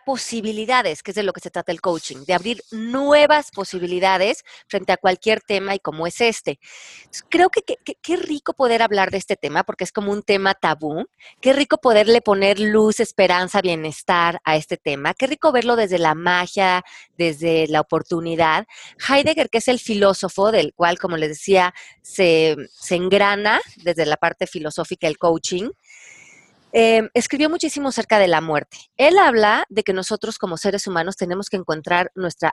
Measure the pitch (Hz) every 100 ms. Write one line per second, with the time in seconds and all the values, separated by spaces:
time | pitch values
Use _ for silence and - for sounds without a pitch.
0 | - 254 - 233 214 214 220 254 196 151
1 | - 190 202 175 180 180 175 170 185 165
2 | - 131 139 175 196 220 - 220 226 262
3 | 285 294 294 302 - - 190 185 175 180
4 | 190 185 202 - - - - 202 190 185
5 | 190 185 220 214 - 196 196 196 165 156
6 | 170 - 233 208 - 143 - - - -
7 | - - - 330 359 440 - - - -
8 | - 349 349 294 - - 254 226 226 202
9 | 185 190 - 196 143 156 196 - 180 -
10 | 202 208 - 196 190 196 170 151 156 156
11 | 269 _ - _ 254 277 294 311 247 214
12 | 208 233 214 196 196 202 214 214 214 214
13 | 214 - 185 180 185 202 185 160 156 -
14 | - 175 170 170 - 156 - - 156 139
15 | 147 - 262 302 320 247 233 233 202 180
16 | 160 156 175 180 180 208 190 180 - -
17 | - - 170 147 165 165 156 151 - 160
18 | - 170 165 160 160 165 226 - - -
19 | - 277 294 320 - 226 - 247 - 208
20 | 196 185 180 - 208 220 147 - 170 175
21 | 190 160 156 151 - 190 180 - - _
22 | - - 180 160 160 147 120 _ - 175
23 | 185 202 202 202 208 247 - - 175 165
24 | 151 151 165 - 180 175 151 160 160 180
25 | 160 151 170 165 - 180 240 - _ -
26 | - - - _ _ _ _ 226 226 226
27 | 220 247 - 277 302 349 320 285 277 233
28 | - 214 185 160 160 147 - - - -
29 | 285 381 330 233 208 240 359 196 208 190
30 | 185 214 214 - 190 165 202 196 202 170
31 | 170 - 175 185 202 196 175 156 147 175
32 | 180 190 175 - 160